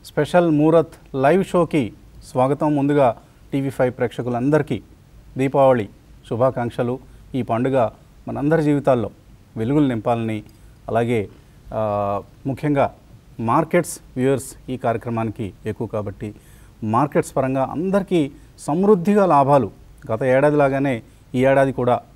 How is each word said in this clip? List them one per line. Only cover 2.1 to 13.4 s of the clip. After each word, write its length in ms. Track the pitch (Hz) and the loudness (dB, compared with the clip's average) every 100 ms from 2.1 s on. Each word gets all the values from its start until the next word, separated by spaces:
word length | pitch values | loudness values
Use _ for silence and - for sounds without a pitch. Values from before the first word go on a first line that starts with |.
| - | -20
స్వాగతం. 520 | - 127 127 143 151 147 | -6 -2 0 0 0 0
ముందుగా 400 | 139 147 127 110 - _ - | 2 4 2 0 -14 _ -8
టీవీ 180 | 139 135 | -4 -4
ఫైవ్ 220 | - 127 120 | -2 -2 0
ప్రేక్షకులందరికీ 840 | 123 - 123 120 131 156 - 110 - - - - - 131 | -4 -4 -6 -2 0 0 0 -6 -8 -20 -20 -20 -14 -4
దీపావళి 500 | 135 143 135 123 101 - - - - | 0 4 4 4 0 -10 -20 -20 -10
శుభాకాంక్షలు. 720 | 113 131 123 120 - 120 131 - - - | 0 0 0 -6 -4 -4 -6 -12 -20 -10
ఈ 80 | 131 | -8
పండుగ 480 | 117 113 131 135 107 - - - - | -4 -2 0 0 0 -4 -20 -18 -12
మనందరి 340 | 117 143 165 | -6 0 0
జీవితాల్లో 480 | 151 143 135 127 101 - - - _ - | 2 0 2 0 -2 -10 -20 -20 _ -6
వెలుగులు 320 | 113 147 143 | -2 0 0
నింపాలని, 540 | 117 123 117 113 107 - - - - - | 0 -2 -2 -2 -6 -10 -20 -20 -18 -4
అలాగే, 400 | 113 120 120 95 - - - - | -2 0 -2 -4 -12 -20 -20 -10
ఆ, 480 | 110 107 101 101 101 - - 135 | -6 -4 -2 -2 -4 -8 -12 -8
ముఖ్యంగా 480 | 131 151 143 113 - - - - - | -6 -2 0 0 -4 -20 -20 -20 -8